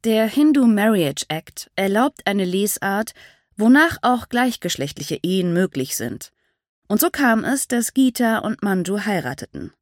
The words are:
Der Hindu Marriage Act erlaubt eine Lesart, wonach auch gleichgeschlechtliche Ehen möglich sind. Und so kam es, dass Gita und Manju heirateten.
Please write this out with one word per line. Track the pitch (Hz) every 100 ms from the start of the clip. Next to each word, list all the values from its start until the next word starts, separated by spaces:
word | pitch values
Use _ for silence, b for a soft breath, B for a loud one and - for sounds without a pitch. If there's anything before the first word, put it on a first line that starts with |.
Der | 226 220 220
Hindu | 262 302 285 240
Marriage | 208 214 214 147 143 -
Act | 156 - - - -
erlaubt | 196 202 269 - -
eine | 202
Lesart, | 185 185 202 - 196 196 220 b b b b -
wonach | 220 269 330 -
auch | - 247 -
gleichgeschlechtliche | 240 254 - 180 - 143 - 147 160
Ehen | 170 190 180
möglich | 170 185 135 131 -
sind. | 117 123 - _ _ _ _ _ _
Und | 208
so | 339
kam | - 269 226 -
es, | 277 -
dass | 240 226
Gita | - 262 240 240 220
und | - 214
Manju | 208 185 175 202 208
heirateten. | 190 135 139 - 71 - _